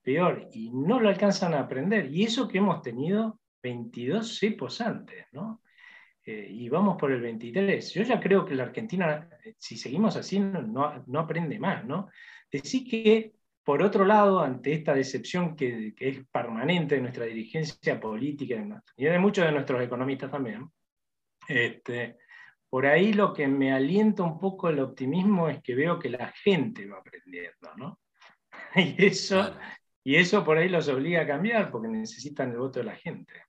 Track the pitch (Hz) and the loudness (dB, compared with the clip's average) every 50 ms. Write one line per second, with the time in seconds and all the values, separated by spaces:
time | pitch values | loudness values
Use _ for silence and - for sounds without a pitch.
0 | _ 127 135 160 180 165 139 107 - - - 113 113 113 123 131 143 175 247 254 | _ 0 0 2 2 2 2 0 -8 -14 -12 -12 -10 -6 -4 -2 2 2 2 4
1 | 220 202 196 - 208 202 190 - 190 170 160 143 131 - 131 131 147 190 226 214 | 4 2 4 4 2 2 2 2 0 0 0 0 -2 -2 -4 -2 0 2 2 0
2 | 156 131 143 170 214 226 - 277 240 196 - 185 208 196 160 160 - 127 113 123 | 0 0 0 0 0 2 2 0 -2 0 2 2 2 2 2 0 -4 -8 -6 -4
3 | 143 165 196 214 226 220 - _ _ _ _ _ - 123 123 120 117 113 - 120 | -2 0 0 0 0 -2 -6 _ _ _ _ _ -8 -8 -8 -8 -10 -10 -10 -6
4 | 120 127 165 226 220 - - - 196 220 214 - 131 123 - - 240 220 - - | -4 -2 -2 -2 -2 -4 -4 -2 0 -2 0 -2 -6 -8 -6 -4 -4 -4 -4 -6
5 | - - - - - _ - 139 196 220 226 - _ _ _ _ - - - - | -10 -16 -20 -20 -20 _ -12 -10 -10 -10 -10 -14 _ _ _ _ -20 -20 -20 -20
6 | - _ _ _ _ 113 110 107 101 - 95 117 120 117 139 175 208 202 170 - | -20 _ _ _ _ -12 -12 -12 -12 -12 -12 -10 -6 -2 0 2 2 2 2 0
7 | 151 139 135 120 120 117 113 110 117 117 - 185 196 196 165 - - - - 165 | 0 0 0 0 -2 -4 -6 -8 -10 -4 -2 0 2 2 0 -2 -4 -6 -4 -4
8 | 220 247 240 185 - 180 190 190 156 - 139 131 127 117 - - 110 110 175 185 | 0 0 0 0 4 4 4 4 4 2 -2 -4 -4 -4 -6 -8 -6 -4 -2 0
9 | 180 156 151 151 160 - - _ - 220 - _ - - - - - - 131 170 | 0 0 0 -2 -6 -16 -20 _ -20 -20 -20 _ -16 -14 -14 -12 -8 -6 0 2
10 | 220 220 - 123 104 - 185 202 196 196 190 165 123 107 110 135 143 147 143 131 | 2 2 2 -2 -6 -2 -2 0 0 0 -2 -4 -4 -4 -2 -2 -2 -2 -4 -8
11 | - 127 127 156 156 160 160 165 170 135 117 104 139 190 160 - 101 120 147 185 | -12 -4 -4 -4 -2 -2 -2 -4 -2 -4 -4 -2 -2 -2 -2 -2 -6 -6 -6 -6
12 | 202 - _ - - - - - _ _ - 135 - - - 254 262 - 226 226 | -6 -8 _ -20 -20 -20 -20 -20 _ _ -8 -8 -6 -4 -4 -4 -2 -2 -6 4
13 | 220 214 220 220 220 - _ _ _ _ _ _ _ - 143 143 175 208 202 208 | 6 6 6 6 4 -4 _ _ _ _ _ _ _ 0 2 4 4 4 4 4
14 | 190 190 214 214 202 196 190 180 156 135 127 123 - 139 156 156 - 160 143 135 | 6 6 8 8 8 8 6 4 2 0 -2 -2 -2 -2 -2 0 0 2 2 2
15 | 135 - - 123 - - - 180 175 165 151 - 135 123 120 110 110 107 - - | 2 0 -4 -6 -6 -4 -2 -2 -2 -2 -2 -2 -2 -2 -2 -4 -6 -8 -8 -6
16 | 127 135 135 127 - _ _ 127 120 117 113 113 127 151 180 175 156 135 147 131 | -6 -6 -6 -6 -14 _ _ -4 -4 -4 -6 -4 0 0 2 0 2 2 0 0
17 | 123 120 123 123 117 113 113 113 110 - - 160 156 156 - _ - 160 127 110 | 0 -4 -6 -6 -6 -6 -6 -8 -10 -6 -4 -4 -4 -4 -8 _ -2 -2 -2 -2
18 | 110 110 107 110 131 151 143 143 135 117 120 110 104 104 107 - _ _ _ - | -4 -6 -6 -4 -4 -6 -6 -6 -6 -6 -4 -6 -6 -8 -10 -14 _ _ _ -2
19 | 131 156 170 180 190 208 - 196 175 160 151 139 131 - 131 123 127 117 123 120 | 0 2 4 4 4 4 4 4 2 2 2 0 0 -2 -2 -2 -2 -2 -2 -4
20 | 131 135 135 - 143 135 147 139 131 113 104 113 139 - _ _ _ _ _ _ | -2 -4 -4 -6 -6 -6 -6 -4 -4 -6 -6 -10 -12 -16 _ _ _ _ _ _
21 | _ _ _ _ _ _ _ _ - - 143 120 120 113 - - _ - 120 120 | _ _ _ _ _ _ _ _ -10 -2 0 0 0 0 -4 -8 _ -8 -6 -6
22 | 117 110 - _ _ _ - - - - _ _ _ _ - 127 131 139 147 170 | -6 -8 -10 _ _ _ -20 -20 -20 -20 _ _ _ _ -2 2 4 4 6 6
23 | 190 220 208 208 202 - - - 147 135 139 139 135 135 135 131 135 147 180 208 | 6 4 4 4 2 2 2 0 0 2 2 2 2 2 4 2 2 2 4 4
24 | 214 214 208 208 180 170 156 - 190 190 190 - - 170 156 139 135 131 - - | 4 4 4 2 -2 -2 -2 -2 -4 -4 -4 -2 -2 0 0 0 -2 -4 -4 -6
25 | 131 131 151 185 185 208 208 175 165 156 135 - _ - 120 127 151 170 170 165 | -4 -2 0 2 4 4 4 4 2 0 -2 -4 _ -4 0 0 2 0 0 -2
26 | - 123 123 - 117 - - - - 208 190 160 127 110 117 - 98 101 101 95 | -4 -6 -6 -6 -8 -10 -10 -2 2 2 4 4 2 -2 -4 -10 -14 -14 -16 -18
27 | - - - - _ 90 87 87 87 85 _ _ 82 78 80 95 135 175 - _ | -18 -20 -20 -20 _ -16 -14 -14 -14 -14 _ _ -20 -20 -16 -14 -14 -14 -16 _
28 | _ _ _ _ - - _ _ _ _ - - - - - 180 185 139 135 - | _ _ _ _ -20 -20 _ _ _ _ -20 -18 -18 0 2 2 2 2 4 6
29 | 190 190 - - - - 196 190 208 - - - - - - - _ _ _ _ | 6 6 6 2 -2 0 2 2 2 0 -4 -12 -16 -16 -18 -20 _ _ _ _
30 | _ 131 139 165 180 175 - 208 - 156 156 160 170 185 180 165 131 143 131 131 | _ 2 4 4 6 6 4 2 4 4 4 4 4 2 2 0 2 0 0 0
31 | 139 170 175 165 147 135 139 147 185 226 240 220 185 143 127 113 110 113 113 110 | 0 0 0 0 2 0 0 0 0 2 2 2 0 0 -4 -8 -6 -4 -4 -6
32 | 110 110 - - 123 147 147 - 135 123 117 120 131 131 - 127 117 107 104 - | -6 -8 -10 -12 -14 -12 -6 -4 -4 -4 -4 -4 -6 -4 -4 -6 -6 -6 -10 -10
33 | _ 170 139 - - _ - - - | _ -12 -10 -10 -16 _ -20 -20 -20